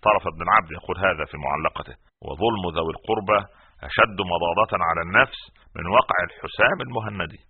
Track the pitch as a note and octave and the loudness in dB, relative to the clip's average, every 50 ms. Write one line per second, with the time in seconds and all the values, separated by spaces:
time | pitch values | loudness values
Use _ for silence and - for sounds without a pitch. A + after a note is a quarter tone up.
0 | - G#2+ G#2 G2 - F2+ D#2+ D#2+ E2+ F2 G#2 A2 F#2+ D#2 F2+ E2+ - - F2+ F2+ | 4 4 2 2 0 -4 -8 -4 0 4 4 4 2 0 -14 -14 -8 -8 -6 0
1 | F#2 F#2+ F2 D2+ D2+ - - D2+ C#2+ C2+ C#2+ D2+ D#2 D#2+ - - D2 - - _ | 2 2 2 2 -4 -8 -6 -6 -4 -4 -4 0 -2 -2 -4 -4 -12 -12 -16 _
2 | _ _ _ _ - C#2 C2+ D2 G2 A#2 A2+ G#2 F2+ F2 D#2+ E2 D#2+ E2 D#2+ - | _ _ _ _ -12 -12 -6 0 0 0 0 0 -4 -4 -2 -2 -4 -4 -6 -8
3 | _ - A2 A2 G2 F#2 G#2 G2+ G2+ - _ _ _ _ _ _ - C#2+ - - | _ -2 -2 -2 2 2 2 2 2 -2 _ _ _ _ _ _ -14 -4 2 2
4 | A2 A2 G2+ F#2 G2+ F#2 F2 E2+ E2+ E2+ E2+ F#2+ A2 A2+ - F#2 F2 E2 E2 E2+ | 2 2 2 -4 -2 -2 0 0 0 0 2 2 0 0 0 0 0 0 0 0
5 | E2 E2+ F#2 A2+ C3 C3+ - - - - _ _ _ _ _ - E2 F2 G2 A#2 | -2 2 4 4 4 4 0 -18 -20 -20 _ _ _ _ _ -10 -6 2 4 2
6 | - - - F#2 F2+ E2 - - - E2+ - - G#2+ B2+ G3 - - B2 B2 A#2 | 4 4 0 -2 -2 -4 -8 -14 -14 -14 0 2 2 2 2 0 -6 -6 -6 -6
7 | A2 G#2+ G#2 G2 F2 D#2+ - - _ _ | -6 -6 -6 -6 -6 -6 -8 -16 _ _